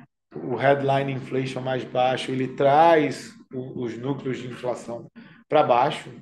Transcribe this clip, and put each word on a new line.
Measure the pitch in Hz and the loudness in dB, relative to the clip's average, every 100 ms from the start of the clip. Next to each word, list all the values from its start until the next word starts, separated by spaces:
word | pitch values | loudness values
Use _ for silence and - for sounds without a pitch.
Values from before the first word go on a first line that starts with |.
| - _ _ | -20 _ _
o | - - 120 | -12 -6 0
headline | 135 139 135 139 139 | 2 2 2 0 0
inflation | 131 - 131 135 131 | -6 -6 -6 -4 -6
mais | 127 127 | -4 -6
baixo, | 107 127 127 127 - | -4 0 0 0 -4
ele | 131 131 - | -4 -4 2
traz | - 147 170 165 139 120 - - - | 4 6 8 6 2 -4 -12 -20 -14
o, | 131 131 135 | -12 -10 -6
os | 120 113 | -6 -6
núcleos | 127 135 135 117 | -6 -4 -4 -6
de | 127 | -8
inflação | 120 123 113 - - - - - - _ | -8 -6 -6 -8 -12 -14 -20 -20 -20 _
pra | 147 | 2
baixo, | 135 120 139 - - - | 4 4 4 0 -12 -18